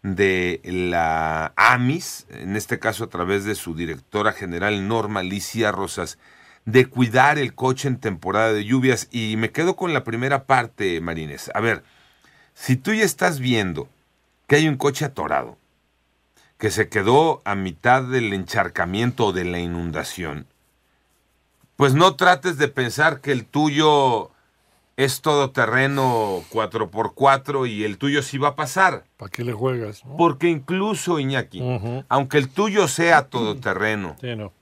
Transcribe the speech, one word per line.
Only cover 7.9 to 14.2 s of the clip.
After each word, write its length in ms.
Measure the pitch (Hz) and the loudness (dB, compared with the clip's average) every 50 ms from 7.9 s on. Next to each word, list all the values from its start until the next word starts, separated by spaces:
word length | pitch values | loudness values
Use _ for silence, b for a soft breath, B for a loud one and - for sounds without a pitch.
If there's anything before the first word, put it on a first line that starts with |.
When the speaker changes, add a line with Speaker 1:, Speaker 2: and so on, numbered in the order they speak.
| 127 - | -4 -2
Speaker 1:
temporada 540 | - 110 92 80 80 92 95 107 113 113 110 | -4 -6 -6 -4 -4 -2 0 2 2 2 2
de 100 | 107 104 | 0 0
lluvias. 460 | 104 127 131 127 131 120 110 - _ | 0 0 2 4 2 2 0 -4 _
Y 240 | - 120 113 107 107 | -6 -6 -4 -2 -2
me 140 | 107 113 110 | -2 -2 -2
quedo 240 | - 147 160 180 180 | -2 0 0 0 0
con 180 | - 185 175 156 | -2 -4 -2 -2
la 100 | 127 - | -2 -2
primera 400 | 117 113 117 123 135 143 131 135 | -4 -6 -4 -2 0 -2 -2 2
parte, 580 | - 135 127 120 107 _ - 104 92 85 82 | 2 0 2 0 -4 _ -4 -2 -2 -2 -2
Marínez. 480 | 82 85 82 80 80 76 71 69 - - - | -4 -6 -6 -6 -8 -10 -12 -14 -14 -8 -4
A 60 | 101 | -2
ver, 220 | 107 117 104 - b b b b b b b b b b b b b b b | 0 0 -2 -2 b b b b b b b b b b b b b b b
si 220 | - - - 127 | -10 0 0 0
tú 180 | 131 - 202 220 | 0 2 0 2
ya 100 | 220 214 | 2 2
estás 360 | 175 - - 185 180 160 135 | 0 0 0 0 0 0 -2
viendo 500 | 123 127 120 110 101 92 82 73 - - _ _ _ _ _ _ | -2 0 0 2 0 -2 -4 -6 -10 -12 _ _ _ _ _ _